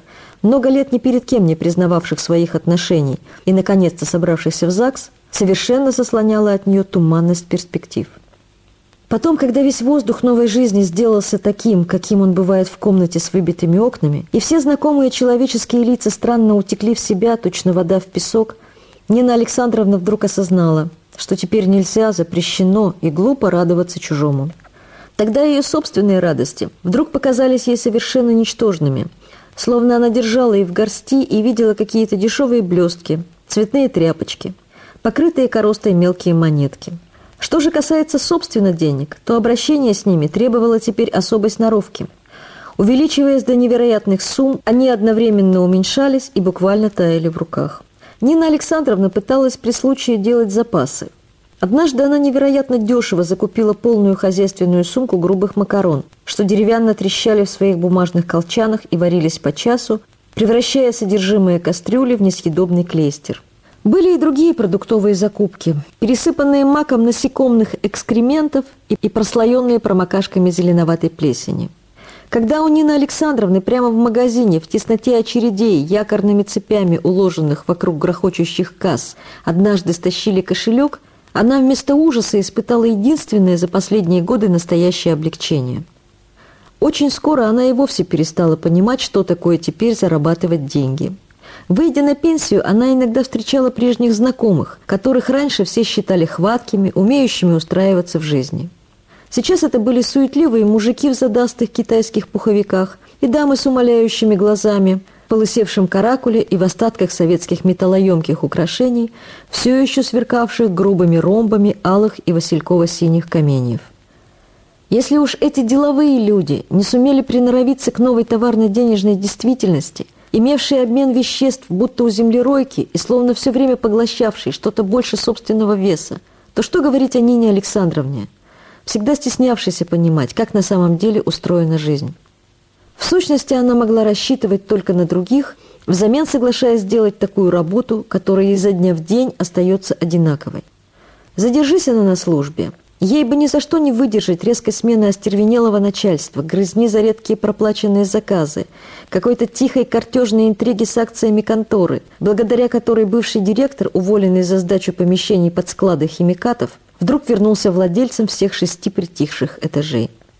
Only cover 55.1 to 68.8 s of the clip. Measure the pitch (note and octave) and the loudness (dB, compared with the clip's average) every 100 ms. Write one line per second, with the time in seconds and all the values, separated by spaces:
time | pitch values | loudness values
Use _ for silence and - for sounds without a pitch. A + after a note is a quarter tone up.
55.1 | F3+ F3 F#3+ F#3+ G3+ G3 G3+ F#3 C#3+ - | 0 0 0 -2 -2 -2 0 0 -2 -6
56.1 | - - - G3+ G#3 G#3+ A#3 A3+ G#3 F#3+ | -16 -10 -4 0 2 2 2 0 0 -4
57.1 | - A#3 G#3+ G3 - G3 F3+ F3+ F3+ F3 | -2 0 0 0 -2 0 0 0 2 0
58.1 | F3 E3+ E3 E3+ - A3 A3 - E3+ F3 | 0 -2 -2 -2 -2 -2 -2 -4 -2 0
59.1 | F3 D#3+ - C#3+ D3 A#3 A#3+ - A3 - | 0 -2 -2 -6 -4 -2 -2 -2 -6 -6
60.1 | _ _ - G#3+ A#3 A#3+ C#4 B3+ A#3 G3+ | _ _ -2 0 2 0 0 0 0 -2
61.1 | G3+ F#3+ G#3 F#3 F3 F3 F3+ - B3 C4 | 0 2 2 2 2 -2 -4 -2 0 2
62.1 | A#3+ G3 F3+ E3+ D#3+ F3+ F3 F3 E3 D3+ | 2 0 0 -2 -2 0 0 0 0 -2
63.1 | C#3+ - - - _ _ _ G#3 C#4+ F#4 | -4 -10 -14 -16 _ _ _ 0 2 4
64.1 | E4+ D#4 C#4 E4 E4 G#3 G3+ - A3 G#3 | 2 2 2 2 2 0 -2 0 0 2
65.1 | G3 G#3 - G#3 - - D3+ C#3+ _ A3 | 0 0 -2 -4 -4 -4 -4 -6 _ -2
66.1 | B3+ E4+ - C#4+ C#4 C#4 D4 D4+ A#3+ A#3 | 0 0 0 0 2 2 2 0 0 2
67.1 | A3+ C4+ - C4 A#3 G#3+ - G3+ - - | 0 -2 0 2 2 0 -2 -6 -6 -4
68.1 | A3+ A#3+ D4+ D4+ C#4 C4 - | 0 2 0 0 -2 -6 -10